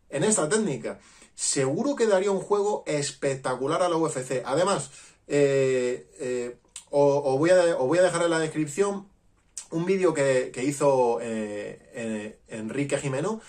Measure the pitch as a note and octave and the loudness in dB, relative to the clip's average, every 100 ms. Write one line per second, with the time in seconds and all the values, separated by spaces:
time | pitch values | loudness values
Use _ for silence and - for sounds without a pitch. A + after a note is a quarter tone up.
0 | - C#3 G#3 G#3 D#3 A3 F#3+ B2+ A2 G2 | -10 -2 0 2 2 0 0 -4 -8 -12
1 | - - - - - C#3+ C3 D#3+ C4+ C#4 | -16 -20 -20 -8 -4 0 0 0 -2 0
2 | A3+ F#3+ G3+ F#3+ - G#3 G3+ G#3 - D3+ | 2 2 2 0 0 0 0 -2 -4 -4
3 | C#3 - C#3 C3+ C3+ B2 C3+ E3+ F3+ E3 | -4 -4 -4 -4 -4 -4 -2 0 0 0
4 | D#3 C3+ B2+ B2+ B2 C#3+ F#3 E3+ - - | -2 -4 -4 -4 -2 0 2 0 -4 -14
5 | - _ - D3 C#3 C#3 C3 B2+ B2 B2 | -20 _ -2 2 4 4 2 2 0 -4
6 | - - B2+ B2 A#2+ - _ - - C#3+ | -8 -10 -6 -4 -6 -10 _ -20 -4 2
7 | C#3+ C#3+ C#3 C3+ E3 F#3 E3+ C#3 C3 E3+ | 4 4 2 2 6 6 6 2 2 4
8 | F3+ E3 E3+ D#3+ D#3+ D#3 D3+ - G3+ G3 | 4 4 2 2 0 -2 -4 0 -2 -2
9 | G3 _ _ _ _ - - E3 F3+ F#3+ | -10 _ _ _ _ -18 -8 -4 0 2
10 | F3+ D3 C#3 B2+ B2+ B2 C3+ C#3+ C#3+ C3 | 2 2 2 2 0 -4 -4 0 2 4
11 | A#2+ A#2 A#2 A2 G#2+ G#2 G2+ G2+ - A#2+ | 2 0 -2 -6 -6 -8 -10 -14 -16 -10
12 | A2+ G#2+ G#2+ - - A2+ A2 B2+ C#3+ - | -8 -8 -10 -16 -16 -12 -8 -6 -4 -4
13 | C#3+ C3 F#3 A3 | -4 -4 -4 -6